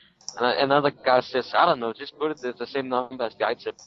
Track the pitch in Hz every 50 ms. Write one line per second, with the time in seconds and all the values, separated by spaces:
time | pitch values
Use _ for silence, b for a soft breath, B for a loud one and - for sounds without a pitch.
0 | b b b b - - - 110 120 123 104 - 139 135 139 147 139 143 - -
1 | - 131 127 127 - - 127 127 117 - - 110 160 175 151 123 117 113 110 -
2 | 143 - - - 151 156 151 - 123 123 117 - 123 - - 139 131 131 127 127
3 | 123 120 131 127 120 113 - - 107 110 120 - - 110 - - -